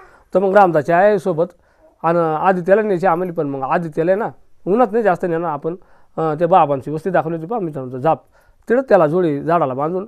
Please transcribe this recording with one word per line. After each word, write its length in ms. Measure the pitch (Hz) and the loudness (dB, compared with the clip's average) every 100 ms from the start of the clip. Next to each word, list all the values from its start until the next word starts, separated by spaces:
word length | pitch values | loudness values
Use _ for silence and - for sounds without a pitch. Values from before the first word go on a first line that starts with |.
| - _ _ | -20 _ _
तर 40 | 180 | 0
मग 180 | 196 196 | 4 4
रामदाची 360 | 190 156 143 | 4 4 0
आहे 260 | 170 208 202 | 4 4 2
सोबत 280 | 190 156 180 - _ _ _ _ | -2 -2 -4 -6 _ _ _ _
आणि 160 | 160 170 | -2 0
आदित्याला 640 | 165 156 175 185 170 202 | 0 0 0 0 2 2
न्यायची 240 | 214 180 185 | 2 0 0
आम्हाला, 260 | 165 185 | 0 -2
पण 140 | 170 147 | -4 -4
मग 160 | 139 | -4
आदित्याला 480 | 135 170 170 147 165 | -2 -2 -4 -4 0
आहे 80 | 190 | 0
ना 100 | 208 - - - - | -2 -10 -20 -12 -2
उन्हात 220 | 214 240 | 0 2
नाही 120 | 220 | 0
जास्त 200 | 208 170 | 0 0
नेणार 260 | 185 165 170 | -2 -4 -4
आपण. 260 | 147 160 185 - - _ - | -6 -8 -10 -14 -20 _ -6
अ, 180 | 160 | -4
त्या 140 | 151 170 | -2 2
बाबांची 420 | 185 151 139 123 | 4 4 0 -4
वस्ती 200 | 156 190 | -8 -2
दाखवली 260 | 175 151 165 | -2 -2 -6
होती 100 | 165 | -6
पहा 120 | 233 | -6
मित्रांनो, 400 | 175 147 127 127 | -6 -8 -10 -4
झाप 260 | 143 156 _ _ _ _ - | -2 -2 _ _ _ _ -2
तिकडं 140 | 233 | -2
त्याला 240 | 269 202 156 | 4 4 4
जोडी 340 | 170 170 143 | 2 0 -2
झाडाला 320 | 143 170 143 | -2 0 0
बांधून 320 | 127 151 185 | -2 -4 -6